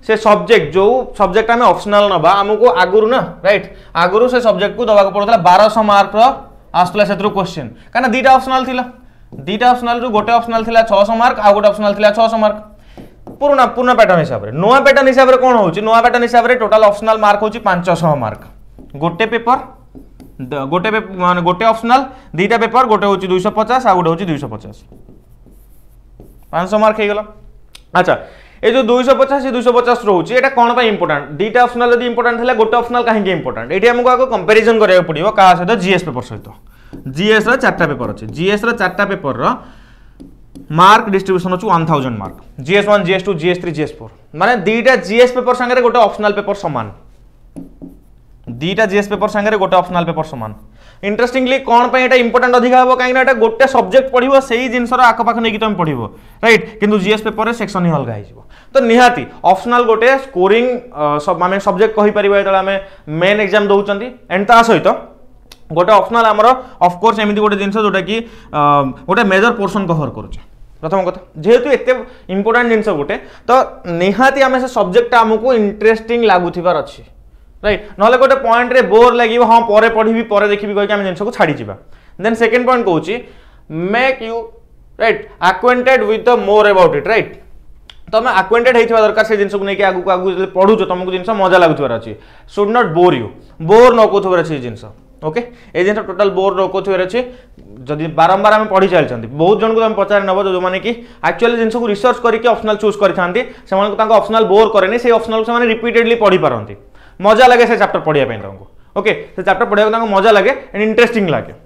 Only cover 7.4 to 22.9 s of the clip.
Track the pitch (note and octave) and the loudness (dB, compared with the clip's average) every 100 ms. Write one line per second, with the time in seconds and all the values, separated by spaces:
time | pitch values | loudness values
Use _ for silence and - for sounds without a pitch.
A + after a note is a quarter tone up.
7.4 | F3+ D#3+ A#2 - - A#3 B3+ B3 C4 C4 | -6 -8 -14 -18 -6 -4 -2 0 4 2
8.4 | C4 C4 B3+ B3+ B3 - - _ - - | 2 -4 -2 -6 -8 -14 -20 _ -20 -16
9.4 | C3+ G#3 B3 B3 A#3+ A#3+ B3 G#3 G#3+ A#3 | -8 0 2 2 -2 -4 -2 -2 0 -2
10.4 | A#3 A3+ A3 A3+ A3+ G3+ G3+ A3+ A#3+ B3 | 0 -4 0 0 2 0 0 2 0 2
11.4 | G#3 G3+ G#3 G#3 G#3 G3+ G#3+ G#3+ A3+ A3+ | 2 4 2 0 -2 2 0 2 0 2
12.4 | G#3+ G#3+ - - - - - - - - | -2 -2 -14 -20 -20 -20 -20 -20 -20 -4
13.4 | C#4+ C#4 A#3+ A#3 B3+ A#3 G3+ F3+ C#3 A#2 | 0 2 2 0 0 2 4 2 0 -6
14.4 | G#2 C3+ G3 C4+ C4+ C#4 C4 B3+ B3+ B3 | -8 -2 2 4 4 2 2 4 4 4
15.4 | B3+ A#3+ F#3 E3 G#3+ A3+ A#3+ A#3+ A#3 A#3+ | 4 2 0 -2 0 2 2 0 2 2
16.4 | A3+ B3 G#3+ A3 G#3+ G#3 A3 A3 G#3 G3+ | 2 0 2 4 4 2 -2 0 2 2
17.4 | G#3+ A3+ G#3+ F3+ F3+ E3 E3 C#3+ A2 - | -2 -4 -2 -2 -2 -2 0 -2 -4 -10
18.4 | - - - - - C#3 E3 E3+ A3 A#3 | -18 -20 -20 -20 -20 -2 -2 0 -2 -2
19.4 | A#3 C4 - - - - - - - - | -2 -2 -4 -20 -20 -20 -20 -20 -20 -18
20.4 | B2+ C#3+ C3+ F3 G#3+ G#3+ G3+ F#3+ F3+ F3 | -10 -8 -4 -2 -2 -4 -6 -4 -2 0
21.4 | F3 F3+ A3+ - A#3 C4 C#4 - - D#3 | -2 0 0 0 0 0 0 -14 -12 -4
22.4 | G3+ A#3 A3+ A#3 B3+ | -2 0 0 0 2